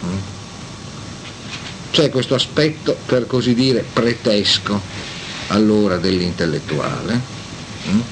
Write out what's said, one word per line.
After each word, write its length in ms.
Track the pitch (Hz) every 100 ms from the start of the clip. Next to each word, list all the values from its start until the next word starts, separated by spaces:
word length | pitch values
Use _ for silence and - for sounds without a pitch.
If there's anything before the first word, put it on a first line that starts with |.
| 87
Mm? 120 | 95 98 - - - - - - - - - - - - - - - -
C'è 200 | - 143
questo 240 | 127 120 131
aspetto, 600 | - - 151 156 - 131
per 220 | - 127 113
così 300 | 127 120 117
dire, 280 | 131 117 -
pretesco 880 | - 117 110 - 104 98 - - 104 - - - - - - -
allora 500 | 101 107 107 104 90
dell'intellettuale, 1200 | 90 92 90 85 85 73 - 73 65 - 90 117 127 - - - - - -
mm? 100 | 107 -